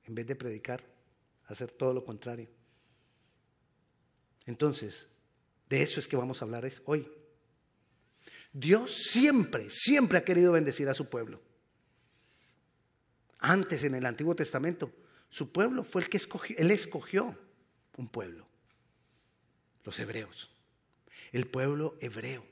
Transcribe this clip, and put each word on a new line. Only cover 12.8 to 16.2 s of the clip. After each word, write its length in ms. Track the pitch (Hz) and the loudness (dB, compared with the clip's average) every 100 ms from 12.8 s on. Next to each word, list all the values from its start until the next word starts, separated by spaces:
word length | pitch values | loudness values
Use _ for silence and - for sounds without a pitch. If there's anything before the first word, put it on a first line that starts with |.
| _ _ _ _ _ _ | _ _ _ _ _ _
Antes, 440 | - 185 185 151 | 2 4 2 0
en 120 | 143 131 | 0 0
el 100 | 127 | -2
Antiguo 300 | 117 151 170 | -2 -2 0
Testamento, 560 | 151 135 156 175 - - - - _ | -2 -2 -2 -4 -8 -10 -20 -20 _
su 220 | - 143 | -10 -4
pueblo 320 | 175 220 254 | 0 0 0
fue 180 | - 185 | -4 -4
el 80 | 170 | -2
que 80 | |
escogió, 380 | 202 | -4